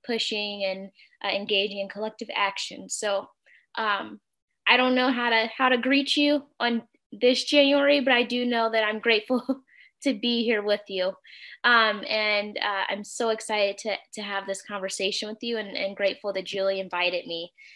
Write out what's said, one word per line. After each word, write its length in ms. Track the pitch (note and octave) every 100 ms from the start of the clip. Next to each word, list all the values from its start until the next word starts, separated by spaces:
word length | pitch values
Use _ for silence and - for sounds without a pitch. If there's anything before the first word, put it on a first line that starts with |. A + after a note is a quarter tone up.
pushing 600 | - A3+ - G#3+ G#3 G3+
and, 280 | G3 F#3+ F#3+ _ - -
uh, 60 | G3+
engaging 500 | G3 G#3 G3 G3+ G3+
in 100 | G3
collective 400 | G3+ G#3+ G#3+ A3 -
action. 540 | G3 F#3+ - - F#3+
So, 400 | - G#3 G3 G3 _ _ _ _ -
um, 440 | A3 G3 - G#3 _ _ _ _ -
I 100 | B3
don't 180 | B3+ B3+
know 160 | B3+
how 180 | B3 A#3+
to, 180 | A3+ A3+ -
how 140 | C4
to 80 | B3+
greet 400 | B3+ C#4 C#4 D4
you 260 | D4 D4 C#4+ -
on 280 | A#3+ A#3 - _ _
this 320 | G3+ B3 B3+
January, 560 | - D4 C#4 C#4+ C#4+ C#4+
but 140 | C4
I 100 | A#3+
do 220 | B3 B3 B3
know 260 | A#3 A3+
that 120 | A3
I'm 160 | G#3+ G#3+
grateful 460 | A#3 G#3+ - B3 -
<laughs> 560 | C4+ _ _ - _
to 100 | C#4+
be 300 | G#3 A#3+ A#3
here 180 | A3+ G#3+
with 200 | G3+ G3+ -
you. 260 | F#3+ F#3 F#3+ - - - -
Um, 400 | A#3+ A#3 A3 G#3 F#3+
and, 480 | G#3+ G#3+ G#3 G#3 G#3
uh, 260 | G#3 G3 -
I'm 160 | G3+ G3+
so 240 | - A#3
excited 480 | A3 - G#3+ G3+ G3+
to, 160 | A3 G3 _ -
to 60 |
have 240 | G3+ G3 F#3+
this 160 | F#3+
conversation 680 | - G3+ F#3+ - G3 G3 G#3+
with 120 | G#3+
you 160 | A#3+ A3+
and, 200 | G3+ -
and 180 | G3 G3+
grateful 380 | G3 - G3+
that 120 | G3 F#3
Julie 360 | G3 G3 G3
invited 440 | F#3 F3 F3+ F3+ -
me. 280 | E3 E3+ _ -